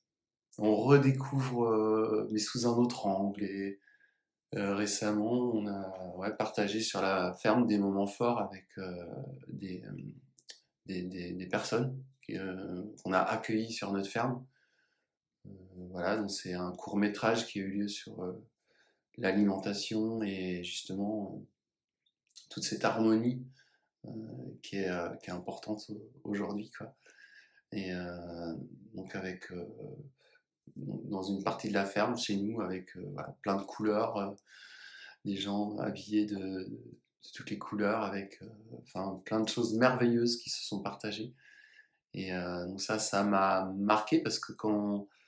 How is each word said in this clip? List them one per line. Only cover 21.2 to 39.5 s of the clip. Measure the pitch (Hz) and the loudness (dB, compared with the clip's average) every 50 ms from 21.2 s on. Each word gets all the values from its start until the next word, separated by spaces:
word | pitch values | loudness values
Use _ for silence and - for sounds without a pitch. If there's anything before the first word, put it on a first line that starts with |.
| 98 92 - | -4 -6 -8
euh, | - - - _ _ _ _ _ _ _ _ _ _ _ _ _ _ _ _ - - - _ | -12 -14 -16 _ _ _ _ _ _ _ _ _ _ _ _ _ _ _ _ -20 -20 -20 _
toute | - - - | -8 -4 -4
cette | - - - - | -4 -2 2 2
harmonie, | 107 - 113 110 110 110 113 120 123 131 127 - - - _ _ _ _ _ _ _ _ _ - | 2 4 6 6 6 6 6 4 2 0 0 -8 -12 -16 _ _ _ _ _ _ _ _ _ -14
euh, | - 113 110 110 113 120 127 123 - - - | -12 -10 -10 -10 -10 -10 -10 -12 -12 -14 -14
qui | - - - | -12 -6 -4
est, | 98 95 90 | -2 0 0
euh, | 90 87 85 85 82 | 0 -2 -2 -4 -6
qui | - - 92 | -8 -8 -8
est | |
importante | 92 90 87 92 90 - - - 107 104 - - | -8 -6 -6 -8 -8 -8 -4 -6 -6 -6 -6 -10
au-, | 104 - - - - - _ | -10 -12 -12 -16 -20 -12 _
aujourd'hui, | - 101 101 98 92 101 101 - - - | -4 -2 -2 -2 -2 -2 -4 -6 -8 -12
quoi. | - 104 - - _ _ - - - - - - - - _ _ _ _ _ | -12 -12 -12 -14 _ _ -20 -20 -20 -20 -20 -20 -20 -20 _ _ _ _ _
Et, | - 104 92 92 90 | -6 -6 -4 -4 -4
euh, | 90 90 87 87 87 85 87 85 85 85 82 82 - - - - - 98 113 | -4 -4 -6 -6 -8 -8 -10 -8 -6 -6 -6 -6 -6 -8 -12 -14 -18 -18 -14
donc | - 95 92 - - | -12 -12 -10 -8 -8
avec, | 98 92 92 90 90 - - | -6 -6 -6 -8 -8 -10 -10
euh, | 90 87 87 104 113 - - - - - - - _ _ _ _ _ _ _ _ _ _ _ - - | -8 -8 -8 -10 -10 -12 -12 -12 -12 -14 -16 -18 _ _ _ _ _ _ _ _ _ _ _ -18 -14
dans | - - - - - - - 101 95 | -10 -8 -6 -6 -6 -6 -6 -6 -4
une | 95 98 98 98 | -2 -2 -2 -2
partie | 95 - - - - 104 | -2 -2 -4 -2 -4 0
de | 101 | 2
la | 98 98 | 2 0
ferme, | 98 - 101 107 120 120 | 2 2 2 2 2 2
chez | 117 - - 101 | -2 0 0 0
nous, | 98 101 104 113 110 | 0 0 -2 -2 -2
avec, | 98 87 92 90 92 - - | -2 -2 -4 -6 -8 -12 -14
euh, | 92 92 - | -12 -10 -8
voilà, | - - - - - _ | -8 -8 -8 -8 -10 _
plein | - 98 98 | -2 0 0
de | 98 | 0
couleurs, | 98 - - - 107 107 104 107 117 117 107 | -2 -6 -6 0 2 2 4 4 2 0 0
euh, | 101 101 - 101 - _ _ - - - - - - - - - - - - - _ _ | -2 -2 -4 -6 -10 _ _ -20 -20 -20 -20 -20 -20 -20 -20 -18 -18 -20 -20 -20 _ _
des | 101 98 | -4 -4
gens | 98 101 101 101 104 104 104 104 - | -2 -2 0 0 0 0 0 -2 -2
habillés | - 101 98 - - 104 107 107 107 | -2 -4 -4 -6 -4 2 4 4 4
de, | 104 101 | 4 0
de | 95 95 95 95 92 95 - 110 - - - 117 - _ _ _ _ - - - | -4 -4 -4 -4 -4 -6 -6 -10 -12 -14 -16 -20 -20 _ _ _ _ -20 -16 -14
toutes | - - - | -12 -8 -6
les | - - | -6 -6
couleurs, | - - 107 101 104 101 110 113 | -6 -4 -2 2 2 2 2 2
avec, | 107 101 98 98 98 - - - | 0 -2 -2 -4 -6 -8 -12 -16
euh, | - - 110 101 110 110 123 120 | -18 -18 -18 -20 -18 -16 -16 -16
enfin, | - - - 92 95 98 92 90 - | -16 -10 -6 -4 -4 -4 -4 -6 -4
plein | - 107 110 | 0 2 2
de | 113 | 2
choses | 110 | 2